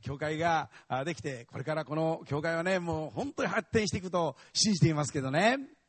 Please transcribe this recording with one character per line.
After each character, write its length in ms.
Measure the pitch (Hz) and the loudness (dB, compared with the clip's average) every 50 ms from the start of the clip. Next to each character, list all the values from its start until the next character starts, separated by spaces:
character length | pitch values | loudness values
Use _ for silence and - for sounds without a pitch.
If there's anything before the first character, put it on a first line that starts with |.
教 160 | - 135 139 | -8 -8 -6
会 200 | 135 151 151 156 | -4 -4 -4 -2
が、 320 | 151 165 170 165 156 143 - - - - _ | 0 2 2 2 2 0 -2 -10 -20 -8 _
あ、 160 | 127 127 139 | -4 -2 -2
で 100 | 165 165 | -4 -6
き 60 | - - | -6 -6
て、 220 | 151 135 117 117 | -8 -8 -8 -12
こ 120 | _ - | _ -10
れ 60 | - 135 | -8 -4
か 100 | 156 156 | -4 -4
ら 120 | 156 151 | -4 -4
こ 100 | - 151 | -4 -2
の 260 | 156 160 160 165 - - | 0 0 0 0 -2 -4
教 140 | - 135 147 | -4 -4 -2
会 120 | 156 165 165 | 0 0 -2
は 100 | 165 165 | 0 0
ね、 160 | 180 190 185 | 2 0 0
も 280 | 175 170 160 156 156 | 0 0 -2 -2 -4
う 40 | 147 - | -4 -4
本 140 | 143 226 285 | -4 -4 -4
当 120 | - - 269 | -2 -2 -2
に 60 | 185 | 0
発 220 | 185 226 208 _ | 0 -2 -4 _
展 160 | - 226 214 | 0 2 2
し 40 | 175 | 2
て 80 | - 220 | -2 -4
い 20 | |
く 100 | 180 185 | -4 -2
と 240 | 170 180 170 151 135 - - - | 0 0 0 0 -2 -6 -18 -8
信 220 | _ - - 214 208 | _ 0 2 2 6
じ 80 | 156 | 6
て 80 | 151 165 | 6 6
い 40 | 156 | 6
ま 120 | 151 147 | 2 0
す 80 | 120 - | 0 -2
け 80 | 147 | -4
ど 100 | 131 135 | -4 0
ね。 260 | 131 156 196 226 254 277 269 - - _ _ | 0 4 4 4 2 2 -4 -10 -16 _ _